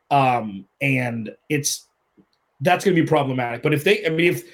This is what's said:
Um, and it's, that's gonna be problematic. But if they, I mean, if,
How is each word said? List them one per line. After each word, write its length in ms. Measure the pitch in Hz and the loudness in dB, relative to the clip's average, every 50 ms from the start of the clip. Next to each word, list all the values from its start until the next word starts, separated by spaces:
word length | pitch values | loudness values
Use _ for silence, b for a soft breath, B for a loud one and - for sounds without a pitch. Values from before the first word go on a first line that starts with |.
| _ _ | _ _
Um, 540 | 143 143 135 131 123 120 110 107 98 98 98 _ _ _ | 2 2 4 4 2 0 -2 -6 -10 -12 -16 _ _ _
and 540 | 139 139 135 127 123 120 117 117 110 107 - _ _ _ | -2 0 0 0 -2 -4 -6 -6 -8 -10 -14 _ _ _
it's, 380 | 151 143 143 - - - - _ _ _ _ _ _ _ _ _ _ _ _ _ _ _ | -4 -2 -2 -4 -6 -6 -10 _ _ _ _ _ _ _ _ _ _ _ _ _ _ _
that's 240 | 135 175 180 180 - | 0 2 2 2 2
gonna 100 | 202 175 | 2 2
be 100 | 165 151 | 2 2
problematic. 580 | - 156 151 139 135 131 127 120 120 120 123 - | 4 2 0 2 0 -2 -4 -4 -4 -6 -4 -2
But 100 | 151 151 | 0 0
if 100 | 147 143 | 0 2
they, 220 | 196 214 226 - | 2 0 2 0
I 40 | 165 | -2
mean, 240 | 160 160 170 170 160 | -2 2 2 0 0
if, 100 | 139 B B | -2 B B